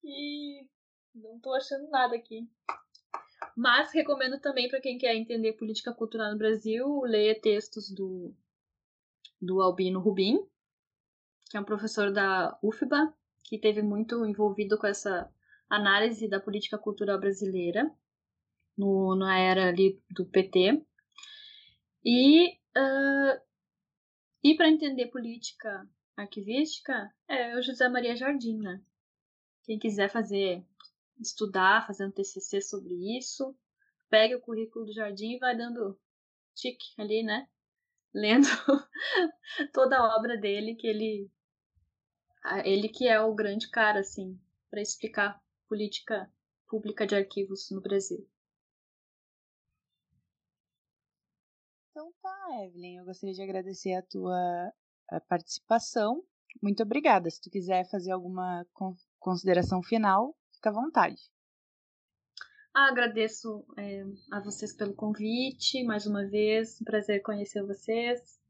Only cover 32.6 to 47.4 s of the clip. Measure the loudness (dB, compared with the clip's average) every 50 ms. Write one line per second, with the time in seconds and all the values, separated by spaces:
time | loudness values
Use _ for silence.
32.6 | -4 -4 -10 -10 -8 -8 -8 -8 -6 -6 -6 -6 -6 -10 -8 -6 -8 -8 -8 _
33.6 | _ _ _ _ _ _ _ _ _ _ 6 6 6 6 2 -2 -6 -6 -6 -6
34.6 | -6 -6 _ -12 -10 -10 -8 -6 -6 -6 -6 -8 -8 -8 -6 -4 -2 -2 -2 -2
35.6 | -4 -6 -6 -6 -6 -6 -8 _ _ _ _ _ _ _ _ _ _ _ _ -10
36.6 | -8 -8 -8 _ -16 -20 -12 -10 -6 -2 -2 -2 0 0 -2 -4 -4 _ _ _
37.6 | _ _ _ _ _ _ _ _ _ _ _ -2 2 4 8 8 8 6 4 0
38.6 | 2 4 4 4 2 _ _ -10 -6 -2 0 2 0 0 -2 _ _ -14 -6 -6
39.6 | -6 -4 _ 4 4 4 6 4 4 4 4 2 0 0 -4 -2 -2 -2 -2 -2
40.6 | -4 -6 -8 -6 -2 -2 -2 0 -2 -2 -4 -4 -8 -12 _ _ _ _ _ _
41.6 | _ _ _ _ _ _ _ _ _ _ _ _ _ _ _ _ -10 -6 -6 -4
42.6 | 0 2 2 2 0 -2 -4 0 2 4 4 4 4 2 0 0 -2 -2 -2 -4
43.6 | -6 -6 0 2 2 4 4 2 0 -4 -6 -12 -10 -10 -12 -16 _ _ _ _
44.6 | _ _ -10 -8 -6 -8 -8 -8 -8 -8 -2 -2 -2 -2 -2 -8 _ _ _ _
45.6 | _ _ -6 -6 -4 -6 -6 -10 -8 -6 -6 -6 -6 -10 _ _ _ _ _ _
46.6 | _ _ -6 -6 -6 -6 -4 -4 -2 0 0 0 0 -2 -4 -6